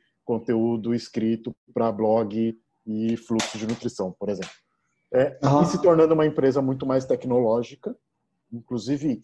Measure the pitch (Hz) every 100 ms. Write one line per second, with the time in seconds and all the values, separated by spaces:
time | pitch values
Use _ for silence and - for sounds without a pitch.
0 | _ _ - 117 113 113 117 117 113 120
1 | - - 110 113 120 - _ - 113 104
2 | 110 110 110 107 113 113 _ _ 113 110
3 | 113 117 - 113 - 107 110 117 120 -
4 | 95 90 101 95 92 - _ _ _ _
5 | _ 127 139 - 139 143 170 185 185 165
6 | 160 160 156 151 135 131 135 131 135 131
7 | 131 123 131 123 120 113 120 143 - 247
8 | _ _ _ _ _ 117 - 123 101 143
9 | 151 113